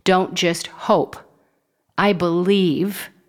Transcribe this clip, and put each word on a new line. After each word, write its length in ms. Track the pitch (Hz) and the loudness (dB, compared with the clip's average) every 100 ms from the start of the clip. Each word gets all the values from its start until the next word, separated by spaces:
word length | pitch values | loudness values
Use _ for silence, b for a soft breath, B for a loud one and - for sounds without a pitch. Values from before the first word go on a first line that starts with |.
don't 300 | - 185 185 | 0 2 0
just 320 | 185 175 165 - | -2 -2 -2 -8
hope. 500 | - - 196 - - - _ _ _ _ _ _ - | -10 0 0 0 -6 -20 _ _ _ _ _ _ -2
I 160 | 202 | 0
believe 960 | 180 170 170 180 202 180 139 190 196 - - | 0 0 0 2 2 2 0 -4 -6 -14 -20